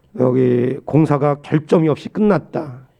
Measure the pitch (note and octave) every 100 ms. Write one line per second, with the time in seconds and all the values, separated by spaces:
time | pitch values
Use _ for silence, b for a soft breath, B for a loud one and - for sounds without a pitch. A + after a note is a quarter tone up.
0 | _ - B2+ B2+ B2+ B2 B2+ C3 - C#3
1 | D3+ D3 D3 C#3+ - D3+ - F#3 D#3+ C#3+
2 | - - G#3 F3 - - D3 B2 C3